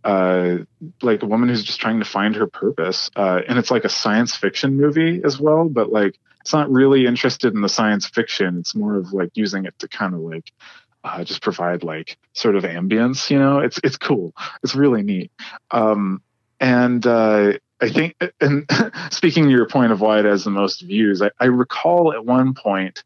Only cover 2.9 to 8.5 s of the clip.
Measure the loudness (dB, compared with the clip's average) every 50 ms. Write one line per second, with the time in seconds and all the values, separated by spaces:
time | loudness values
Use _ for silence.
2.9 | -2 -4 -6 -6 _ -2 0 0 0 0 -2 0 -2 -2 0 0 -2 -2 -2 -2
3.9 | -4 -2 -2 0 0 0 0 -2 -4 -4 -4 -4 -4 -2 -2 0 2 2 2 2
4.9 | 2 2 0 0 0 0 -2 -4 -2 0 2 2 4 4 2 0 0 0 0 0
5.9 | 0 0 0 0 -2 _ _ _ _ _ _ -2 0 0 2 2 4 4 6 6
6.9 | 6 6 4 2 0 0 -2 -2 -2 0 -2 0 0 0 -2 0 0 0 0 0
7.9 | 0 0 -4 -4 -4 -4 -4 -4 -2 -2 -2 -2